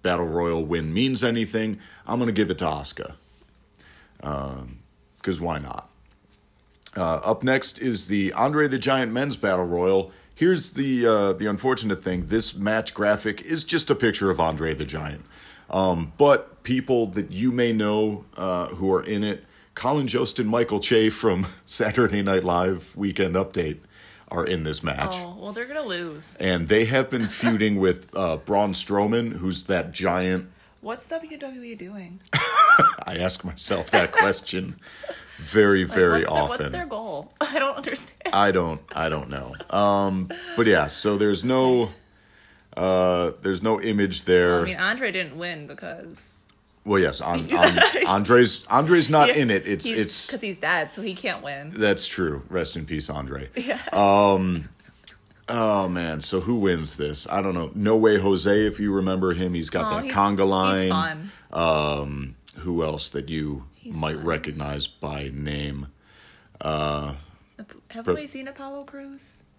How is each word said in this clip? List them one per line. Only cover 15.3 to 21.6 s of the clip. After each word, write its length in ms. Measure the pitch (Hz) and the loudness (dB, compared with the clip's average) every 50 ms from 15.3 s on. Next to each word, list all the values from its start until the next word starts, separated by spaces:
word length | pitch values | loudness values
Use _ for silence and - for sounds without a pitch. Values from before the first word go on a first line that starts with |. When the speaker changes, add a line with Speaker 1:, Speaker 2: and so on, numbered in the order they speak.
| - - - - - - - _ | -20 -20 -20 -20 -20 -20 -14 _
Speaker 1:
Um, 420 | - 95 95 92 90 85 82 76 - - | 0 2 2 2 2 0 -2 -6 2 4
but 440 | 147 143 139 117 - - - - _ | 6 6 6 4 2 -6 -18 -16 _
people 420 | - 127 127 127 - 131 120 117 101 | -2 -2 -2 0 0 2 2 2 0
that 220 | 90 104 92 76 | -2 -6 -6 -6
you 220 | 85 92 113 127 120 | -4 0 0 0 2
may 200 | 123 123 117 113 | 2 2 2 2
know, 520 | 107 107 104 107 107 107 107 104 101 - - - | 2 2 2 2 2 2 0 0 -4 -10 -16 -10
uh, 320 | - 92 95 90 90 87 64 | -6 -4 -2 -2 -2 -4 -6
who 240 | - 85 95 95 95 | -6 -4 0 2 2
are 100 | 90 - | 2 2
in 200 | - 107 101 104 | 0 -2 -2 -2
it, 220 | 107 101 - - _ _ - _ _ _ | -2 -4 -6 -10 _ _ -20 _ _ _
Colin 340 | - - 123 143 151 139 123 | -4 -2 0 0 0 0 0
Jost 300 | 101 127 131 - - - | 0 0 0 0 -2 -2
and 80 | 120 107 | -2 0
Michael 320 | 110 120 117 - 107 101 | 2 0 0 0 0 -4
Che 300 | - - 123 113 110 110 | 0 4 4 6 4 4
from 360 | 107 - - 110 92 90 95 87 - | 2 2 2 2 2 2 -2 -4 -6
<laughs> 80 | - | -14